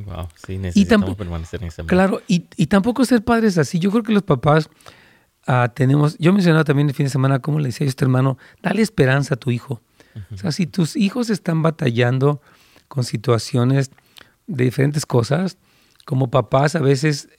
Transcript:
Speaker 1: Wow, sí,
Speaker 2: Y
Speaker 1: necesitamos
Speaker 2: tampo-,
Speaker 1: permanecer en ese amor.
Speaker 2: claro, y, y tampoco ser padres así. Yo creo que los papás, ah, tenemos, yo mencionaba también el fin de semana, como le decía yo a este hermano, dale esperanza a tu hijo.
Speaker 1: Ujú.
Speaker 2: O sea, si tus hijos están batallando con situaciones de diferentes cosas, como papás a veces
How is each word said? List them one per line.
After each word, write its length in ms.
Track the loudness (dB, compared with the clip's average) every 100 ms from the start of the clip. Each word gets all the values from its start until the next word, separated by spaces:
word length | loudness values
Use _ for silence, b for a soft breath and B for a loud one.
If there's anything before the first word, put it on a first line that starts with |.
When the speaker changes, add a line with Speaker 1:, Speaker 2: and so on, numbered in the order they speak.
| -12
Speaker 1:
Wow, 220 | -10 -12 _ -12
sí, 80 |
Speaker 2:
Y 40 | -8
Speaker 1:
necesitamos 480 | -2 2 4 2 0
Speaker 2:
tampo-, 100 | -6
Speaker 1:
permanecer 440 | -8 -8 -8 -10
en 60 | -12
ese 140 | -12
amor. 80 | 0
Speaker 2:
claro, 320 | 2 2 -2 -2
y, 180 | -2 -2 -4
y 80 | 0
tampoco 380 | 2 0 0 2
ser 180 | 2
padres 340 | 2 2 2 2
así. 220 | 0 0
Yo 120 | 0
creo 120 | 0
que 80 | 0
los 120 | -2
papás, 460 | 0 0 4 2 0 b b b b b b _ -2
ah, 260 | 0 0
tenemos, 440 | 0 2 4 2 2
yo 160 | 2
mencionaba 300 | 4 4 2
también 260 | 2 2 0
el 60 | 0
fin 100 | -2
de 40 |
semana, 280 | 0 0 0
como 200 | -2 -2
le 80 | -4
decía 160 | -2 -4
yo 40 |
a 0 |
este 160 | 0 0
hermano, 320 | 2 2 -2 B B
dale 200 | -4 0
esperanza 540 | 0 2 2 2 0 -4
a 20 |
tu 140 | -2
hijo. 300 | -4 -6 -12 _ B B -20
Speaker 1:
Ujú. 200 | B -8
Speaker 2:
O 20 |
sea, 140 | -6
si 140 | -4 -4
tus 280 | -2 -2 0
hijos 340 | -2 -2 -4
están 320 | -4 -2 0
batallando 800 | 0 0 -2 2 0 2 0 -2 b b b b _
con 160 | -6
situaciones 880 | -4 -4 0 0 0 0 2 2 -2 _ b b b b -10
de 160 | -2 -2
diferentes 400 | 0 0 -2 0
cosas, 520 | 0 0 -2 -2 -8 b b b b -6
como 240 | -4 0
papás 440 | 0 2 2 2 0
a 40 |
veces 500 | 0 2 0 -2 -8